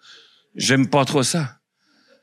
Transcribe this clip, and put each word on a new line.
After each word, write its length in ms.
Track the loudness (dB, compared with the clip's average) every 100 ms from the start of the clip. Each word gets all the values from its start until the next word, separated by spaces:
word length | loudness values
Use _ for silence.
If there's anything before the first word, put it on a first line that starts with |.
| -20 -20 -20 _ _ -6
j'aime 340 | 0 2 2
pas 160 | 2 0
trop 180 | 0
ça. » 380 | 0 -2 -6 -10 _ _ _ _ _ _